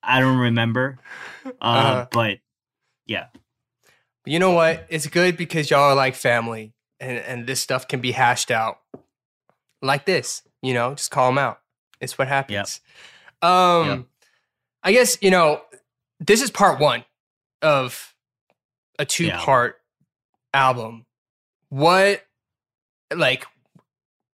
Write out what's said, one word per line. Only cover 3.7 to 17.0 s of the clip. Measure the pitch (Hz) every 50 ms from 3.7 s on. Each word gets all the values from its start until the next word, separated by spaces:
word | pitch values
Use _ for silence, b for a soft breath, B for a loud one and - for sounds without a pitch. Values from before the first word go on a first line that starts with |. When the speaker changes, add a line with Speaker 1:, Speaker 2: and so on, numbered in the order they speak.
| _ _ _ _ _ _ _ _ _ _ -
Speaker 2:
You | - 143 170
know | 185 190 175
what? | 170 165 160 165 160 - -
It's | 170 160 143
good | 147 - 170 175 180 175
because | 175 175 156 - 165 151 135
y'all | 156 143 143 143
are | 139
like | 139 135 131 127
family | - - 131 120 117 113 117 113 110 110 107 _ _ _ _ _ -
and, | 131 131 123 117
and | - - 131 123 117
this | 120 131 123
stuff | - - 135 127 - -
can | - 131
be | 123 127 110
hashed | - 131 123 123 - - -
out | 123 95 - 110 - - _ _ - - _ _ _ _ _ _ _ _ _ _ _ _ _ _ _ _ -
like | 135 139 143 -
this, | - 185 147 113 - - - - _ _ _ -
you | 131 127
know, | 120 120 123 143
just | 143 - -
call | - 135 127 127
'em | 127 139
out. | 139 120 104 - _ _ _ _ _ _ _ -
It's | 131 131 - -
what | 139 127
happens. | 139 139 135 - 104 101 101 - - - _ B B B B B B B B B B B -
Speaker 1:
Yep. | 170
Speaker 2:
Um, | 180 180 185 180 175 170 165 147
Speaker 1:
Yep. | 127 120 123 - _ _ _ _ _ _ _ _ _ _ _ _ _ _ -
Speaker 2:
I | 185 208
guess, | 247 247 - - - 202
you | 190
know, | 185 180 170 151 151 - - _ - - _ _ _ _ _ _ _ -
this | 165 - 202 226 277
is | 233
part | - - 202 185 151 127
one | 147 147 120 -